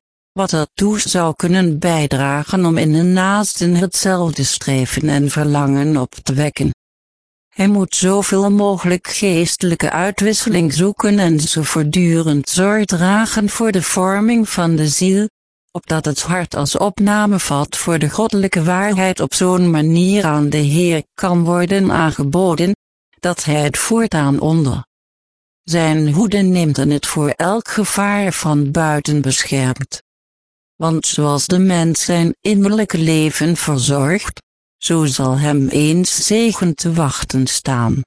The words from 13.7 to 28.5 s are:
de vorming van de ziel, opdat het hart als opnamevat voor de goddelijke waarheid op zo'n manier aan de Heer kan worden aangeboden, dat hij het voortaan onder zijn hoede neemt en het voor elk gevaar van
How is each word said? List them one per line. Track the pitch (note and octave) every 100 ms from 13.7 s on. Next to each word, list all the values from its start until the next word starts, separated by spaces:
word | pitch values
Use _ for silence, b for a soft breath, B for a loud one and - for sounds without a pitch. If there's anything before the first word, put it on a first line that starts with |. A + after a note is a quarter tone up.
de | F#3
vorming | - - F#3 G3 A3 A#3 G#3+
van | - E3+ D#3+
de | D#3
ziel, | C#3+ F#3 F#3+ G#3+ - _ _ _
opdat | E3+ - D#3+
het | D3+ C#3
hart | D#3 F3+ E3+
als | - C#3 -
opnamevat | G3+ - G3+ G#3 G#3 F#3+ - C#3+ D3+ -
voor | - E3
de | D3
goddelijke | - A3 G3+ F#3+ F3+
waarheid | D#3+ F3+ G3+ F#3+ F#3+ F3+
op | C#3
zo'n | - F3+ F3+ F3+
manier | D#3 D#3 E3+ F3+ G#3
aan | E3+ D3 D3
de | D3+
Heer | D3 D#3 F3 D#3+ -
kan | - F#3+ F3
worden | E3+ F3 F3 G3 F#3+
aangeboden, | - D#3+ D3 C#3+ E3+ F#3+ D#3 F3+ G#3 _ _ _ _
dat | F3 F3
hij | - D3+
het | D3 -
voortaan | - A3+ A3+ E3 C#3 C#3
onder | D#3 E3 C#3 - - _ _ _ _ _ _ _ -
zijn | E3+ D#3+ D#3 D3+
hoede | D3 A3 G3+
neemt | F#3+ F3+ D#3+ C3+
en | C#3+
het | C#3+ -
voor | F3 D3
elk | - E3 A3 -
gevaar | - G3+ - G3+ G3+ G3
van | - D#3+